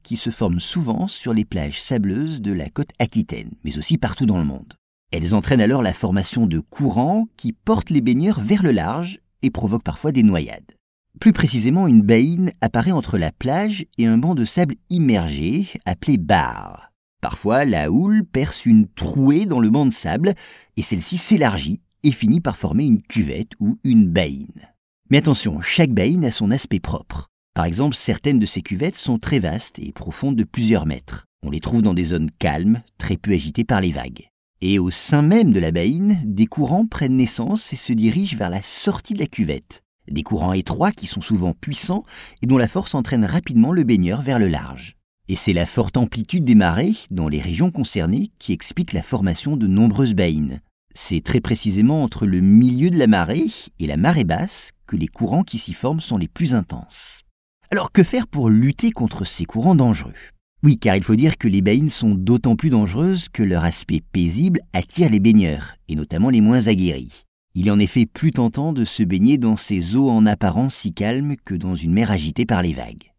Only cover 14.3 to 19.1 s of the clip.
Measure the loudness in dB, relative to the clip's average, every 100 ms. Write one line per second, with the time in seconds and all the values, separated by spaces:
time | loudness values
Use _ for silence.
14.3 | 0 -2 0 -2 -4 -4 0 2 2 0
15.3 | -4 -2 -2 -4 -8 -6 -4 0 0 2
16.3 | 2 2 -6 -14 -18 -20 _ _ -10 -10
17.3 | -6 0 0 2 0 0 0 2 0 0
18.3 | -4 -4 -4 4 6 4 -2 -4